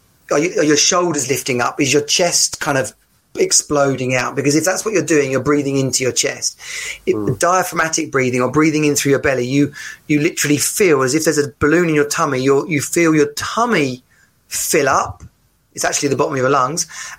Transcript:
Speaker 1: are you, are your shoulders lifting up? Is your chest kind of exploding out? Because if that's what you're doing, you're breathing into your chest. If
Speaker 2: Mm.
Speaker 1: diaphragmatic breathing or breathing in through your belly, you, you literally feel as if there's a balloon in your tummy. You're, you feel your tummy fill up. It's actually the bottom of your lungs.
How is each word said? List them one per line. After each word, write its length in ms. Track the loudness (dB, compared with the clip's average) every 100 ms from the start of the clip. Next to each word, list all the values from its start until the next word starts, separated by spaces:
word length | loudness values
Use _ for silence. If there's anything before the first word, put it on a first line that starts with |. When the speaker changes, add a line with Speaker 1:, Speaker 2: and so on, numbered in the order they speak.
| _ _ -2
Speaker 1:
are 60 | 0
you, 180 | 0 0
are 60 |
your 120 | 2 4
shoulders 520 | 2 2 0 -2 -2
lifting 320 | -4 -2 -2
up? 200 | -2 0
Is 120 | 0
your 100 | 2
chest 560 | 0 0 2 0 -2 -4
kind 180 | -2 -2
of 140 | -4 -10 _ _ _ -2
exploding 800 | 0 0 0 2 2 0 -2
out? 220 | -2 -2 -2
Because 180 | 0
if 100 | 2
that's 200 | 0 -2
what 100 | -2
you're 100 | -2
doing, 280 | 2 2 2
you're 100 | 0
breathing 340 | 0 0 0 0
into 280 | 0 -2
your 80 | -2
chest. 440 | -2 -4 -4 -8 -8 -12 -10 -10 -4
If 120 | -2 -2
Speaker 2:
Mm. 220 | -2 0
Speaker 1:
diaphragmatic 720 | 2 2 0 -2 -2 -2 -2
breathing 280 | -2 0 0
or 100 | 0
breathing 340 | 2 2 2
in 100 | 0
through 160 | 0 0
your 80 | 0
belly, 240 | 2 0
you, 280 | 0 2 0 -2 -16 -12 -2
you 140 | 0
literally 360 | 0 0 0 0
feel 460 | 0 2 4 4
as 140 | 2 2
if 80 |
there's 140 | 2 0
a 140 | -2 -2
balloon 300 | 2 2 2
in 80 | 2
your 120 | 0
tummy. 300 | 0 -2 0
You're, 280 | 2 2 0
you 100 | -4
feel 320 | -2 2 4
your 180 | 4 2
tummy 720 | -2 -6 -2 0 0 0 -4 _ _ _ _ _
fill 420 | -8 -2 0 2
up. 360 | 2 -2 -8 -20 _ _ _ _
It's 100 | -6
actually 260 | -4 -2 -2
the 60 | 0
bottom 180 | -2
of 40 | 0
your 100 | 0
lungs. 360 | 2 0 -2 -8 -12 -16